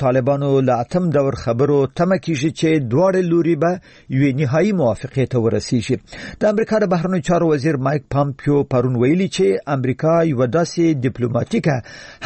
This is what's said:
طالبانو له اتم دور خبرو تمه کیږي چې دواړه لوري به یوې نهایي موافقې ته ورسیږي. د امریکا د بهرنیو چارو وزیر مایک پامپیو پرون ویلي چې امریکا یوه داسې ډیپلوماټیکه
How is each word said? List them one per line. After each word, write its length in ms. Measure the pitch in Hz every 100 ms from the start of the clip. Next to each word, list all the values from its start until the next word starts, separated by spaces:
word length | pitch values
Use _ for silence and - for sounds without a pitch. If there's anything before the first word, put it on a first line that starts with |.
طالبانو 480 | 135 131 123 139 143 135
له 220 | 127 120 123
اتم 220 | 175 180 143
دور 240 | 139 123 127
خبرو 340 | 117 139 143 131
تمه 320 | - 175 190
کیږي 320 | - 147 151
چې 400 | - 160 160 123
دواړه 400 | 127 190 190 175
لوري 240 | 170 160 156
به 180 | 170 180 - - -
یوې 200 | 131 143 127
نهایي 340 | 139 151 202 190
موافقې 420 | 123 104 - 135 120
ته 160 | 123 110
ورسیږي. 500 | 104 - 123 107 120 - - - -
د 100 | 214 208
امریکا 280 | 226 214 202
د 100 | 180
بهرنیو 320 | 170 185 143
چارو 200 | 175 165 151
وزیر 280 | 139 139 135
مایک 140 | 147 - -
پامپیو 420 | 185 127 143 143 131
پرون 260 | 131 127 123
ویلي 300 | 123 175 190
چې 460 | - 196 190 -
امریکا 400 | 143 127 127 156 170 165
یوه 160 | 123 127
داسې 480 | 160 165 - 165 147
ډیپلوماټیکه 720 | 123 - 120 120 - 226 165 127 - - - -